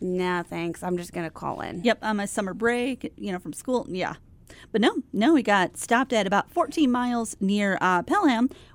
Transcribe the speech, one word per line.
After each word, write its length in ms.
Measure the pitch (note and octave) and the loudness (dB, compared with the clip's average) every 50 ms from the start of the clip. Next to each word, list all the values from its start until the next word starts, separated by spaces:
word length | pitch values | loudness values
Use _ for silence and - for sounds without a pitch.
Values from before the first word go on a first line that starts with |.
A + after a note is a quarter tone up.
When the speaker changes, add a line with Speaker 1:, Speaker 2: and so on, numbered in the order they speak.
Speaker 1:
"Nah, 440 | - F#3 F3+ F3+ F3+ F3+ F3+ F3 E3+ | -4 -2 -2 0 0 0 0 -2 -4
thanks. 400 | - - E3+ E3+ E3+ E3 - - | -6 -6 -6 -6 -6 -6 -6 -4
I'm 120 | F3+ F3+ | -4 -4
just 160 | F3 F3 - - | -4 -4 -8 -8
gonna 160 | - E3+ D#3+ | -8 -8 -8
call 320 | - - - C#3 - - | -10 -10 -8 -8 -8 -6
in." 220 | - E2+ - F3 E3+ | -8 -8 -8 -2 0
Speaker 2:
Yep, 160 | A#3+ A3 - - | 0 0 0 -2
on 160 | G#3+ G#3+ G3+ | -4 -4 -2
my 80 | G3+ | -4
summer 280 | G3+ - - G3+ F#3+ F3 | -4 -4 -4 -4 -4 -6
break, 580 | - A3 A#3 A#3+ A#3+ A#3+ C4 B3+ - - A#3 - | -2 -2 0 0 0 -2 -4 -4 -6 -8 -12 -12
you 160 | - G3+ G3+ F#3 | -10 -8 -8 -8
know, 80 | F3+ | -8
from 120 | - D#3+ C#3+ | -8 -10 -12
school. 320 | - - - B3+ A#3 - - | -10 -4 -2 -2 -2 -2 -4
Yeah. 240 | F3 F#3 - - - - - - - - - - - - - - - | -6 -4 -4 -4 -6 -8 -14 -20 -20 -20 -20 -20 -20 -20 -12 -4 0
But 80 | A3 | 2
no, 160 | G#3+ - A#4 E4+ - - - | 2 2 2 0 -4 -4 -2
no, 220 | F#3+ G#3+ C#4+ E4 | 2 4 6 6
he 60 | C#4 G#3 | 6 4
got 340 | - G3+ G3 F3+ - - | 4 4 4 2 0 -2
stopped 360 | - - - A#3 A#3 C4 - B3+ | -8 -2 0 2 2 2 2 0
at 140 | A3 G3 | 0 2
about 240 | F#3+ G3 G3+ - - | 2 2 2 0 0
fourteen 400 | - F4 E4 - - E4 D4+ B3+ B3 | -2 -2 -2 0 2 2 2 4 4
miles 440 | B3 B3 B3 A#3+ A#3 A3+ A3 - - | 2 0 0 -2 -2 -4 -4 -4 -2
near, 380 | G3 F#3+ G3+ G#3 G#3 G3+ F#3 - | 0 0 2 2 2 2 0 2
uh, 220 | - F#3 F#3 F3 E3+ | 2 2 2 2 2
Pelham, 480 | - F4 G#4 G4+ D4 A#3+ A3+ B3 C4+ - - - - | 2 2 2 4 4 4 4 2 0 0 -6 -16 -20